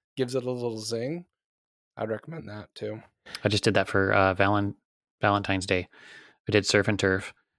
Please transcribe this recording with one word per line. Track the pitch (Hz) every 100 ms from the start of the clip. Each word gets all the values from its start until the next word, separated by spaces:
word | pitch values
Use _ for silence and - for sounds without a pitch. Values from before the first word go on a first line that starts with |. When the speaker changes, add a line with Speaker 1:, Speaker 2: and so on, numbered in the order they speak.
| _ -
Speaker 1:
Gives | 123 127
it | 123
a |
little | 123 120 110
zing. | 107 113 127 175 175 _ _ _ _ _ _ -
I'd | 110
recommend | 107 - 160 104
that | 104 - -
too. | 107 110 - _ - -
Speaker 2:
I | 104
just | 101
did | -
that | 101 95
for, | 98 98
uh, | 101 95 92
Valen-, | 98 104 101 - _ _ _ _
Valentine's | 104 101 98 95 92
Day. | 92 87 - - - - _ -
We |
did | 104 95
surf | 104 101
and | 101
turf, | 98 95 - - _